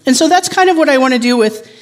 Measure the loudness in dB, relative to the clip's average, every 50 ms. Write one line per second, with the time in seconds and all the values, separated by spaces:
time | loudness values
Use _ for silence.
0 | _ -2 0 0 2 2 2 0 0 -2 -2 0 0 2 2 2 0 0 2 0
1 | 0 0 -2 -2 -2 0 0 0 0 -2 -4 -6 -14 -20 -20 -20